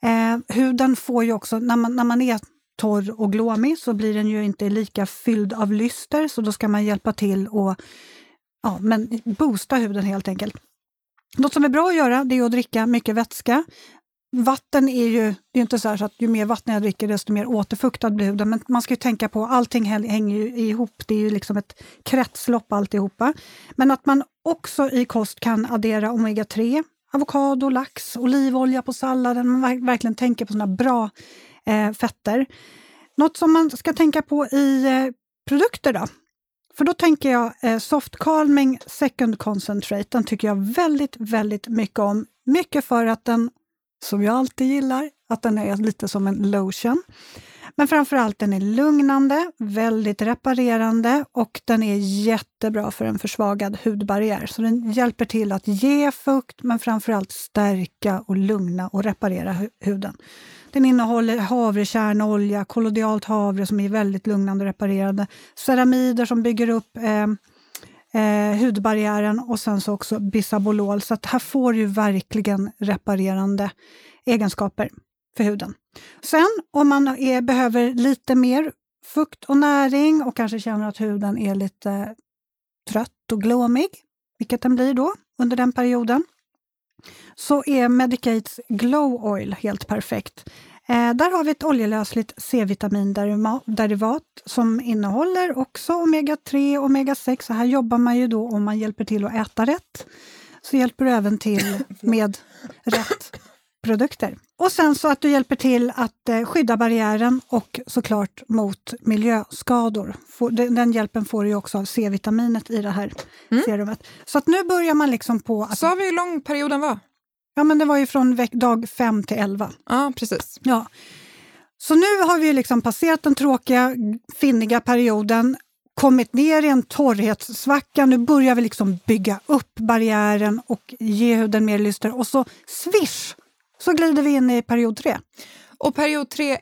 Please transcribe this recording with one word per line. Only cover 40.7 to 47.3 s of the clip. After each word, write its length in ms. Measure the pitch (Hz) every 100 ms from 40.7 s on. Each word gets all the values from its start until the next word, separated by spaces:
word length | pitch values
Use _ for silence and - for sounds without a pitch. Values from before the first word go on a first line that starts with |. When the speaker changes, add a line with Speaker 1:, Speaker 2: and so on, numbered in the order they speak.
Speaker 1:
väldigt, 420 | 254 349 285 277 -
väldigt 480 | 214 220 214 208 -
mycket 320 | 226 208 -
om. 260 | 202 208 220 _ -
Mycket 400 | 302 349 294 -
för 200 | 240 233
att 200 | 226 -
den, 240 | 233 233 - _ _ _ _ -
som 180 | 202
jag 120 | 208 240
alltid 320 | 262 - 262
gillar, 420 | 277 269 254 294 - _
att 120 | 226
den 160 | 240 214
är 200 | 208 202
lite 300 | 214 - 196
som 200 | 208 196
en 240 | 196 202
lotion. 520 | 202 190 190 240 285 - - -